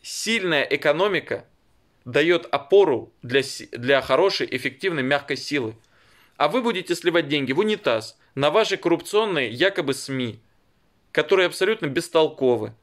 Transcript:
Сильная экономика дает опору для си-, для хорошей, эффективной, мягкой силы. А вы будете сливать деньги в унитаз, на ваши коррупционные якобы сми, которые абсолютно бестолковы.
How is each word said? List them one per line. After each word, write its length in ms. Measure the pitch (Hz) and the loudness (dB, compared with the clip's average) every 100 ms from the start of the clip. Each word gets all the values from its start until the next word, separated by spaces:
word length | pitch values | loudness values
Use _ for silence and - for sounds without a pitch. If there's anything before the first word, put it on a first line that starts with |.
Сильная 600 | - - 202 226 185 147 | -12 -8 -4 -2 0 0
экономика 840 | - 151 156 151 202 175 - - - _ _ _ _ _ | 0 0 0 2 0 -2 -4 -10 -10 _ _ _ _ _
дает 420 | 123 135 160 175 - | -2 0 4 2 0
опору 640 | 143 - 196 185 120 - _ | -6 4 6 6 2 -4 _
для 200 | 120 135 | -2 0
си-, 260 | 131 - - | 0 -10 -14
для 280 | - 123 135 | -8 2 2
хорошей, 480 | - 135 190 190 131 | 4 2 2 0 -4
эффективной, 520 | 127 135 127 190 160 | -4 -6 -4 -4 -2
мягкой 340 | 131 143 139 135 | 0 0 -2 -8
силы. 400 | - 147 110 110 _ _ _ _ _ _ | -4 -4 -4 -10 _ _ _ _ _ _
А 100 | 147 | 0
вы 140 | 247 | 0
будете 320 | 233 185 180 | -2 -4 -4
сливать 340 | 170 175 170 147 | -2 0 0 0
деньги 240 | 147 131 | -2 0
в 60 | 135 | 0
унитаз, 600 | 214 214 139 113 110 _ _ | 0 0 0 -2 -4 _ _
на 160 | - 147 | -2 2
ваши 280 | 180 214 196 | 2 0 -2
коррупционные 720 | 165 170 - 208 220 160 120 | 0 0 0 -2 0 -2 -4
якобы 420 | 120 185 190 143 | 0 0 0 -4
сми, 480 | 131 - 135 123 107 _ _ _ _ _ _ _ | -4 -6 -6 -6 -8 _ _ _ _ _ _ _
которые 340 | - 160 190 180 | -2 2 4 2
абсолютно 400 | - 190 220 151 | 0 0 0 -2
бестолковы. 840 | 135 165 160 156 151 131 117 107 - | -4 0 2 2 2 2 2 -2 -12